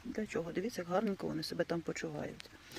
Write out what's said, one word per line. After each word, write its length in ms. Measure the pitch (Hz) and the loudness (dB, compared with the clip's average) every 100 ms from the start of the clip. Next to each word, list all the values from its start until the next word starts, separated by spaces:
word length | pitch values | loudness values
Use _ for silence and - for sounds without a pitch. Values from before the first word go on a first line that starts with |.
Для 220 | - - 214 | -4 -2 0
чого? 260 | - 165 | 0 0
Дивіться, 280 | 165 214 - | 0 0 -2
як 80 | 175 | 4
гарненько 380 | 180 214 190 165 | 4 4 2 0
вони 160 | 156 | 0
себе 220 | 156 170 | 0 0
там 160 | 170 170 | 2 2
почувають. 680 | 160 - 165 147 - 233 - - - | 0 -2 -2 -2 -4 -6 -12 -16 -12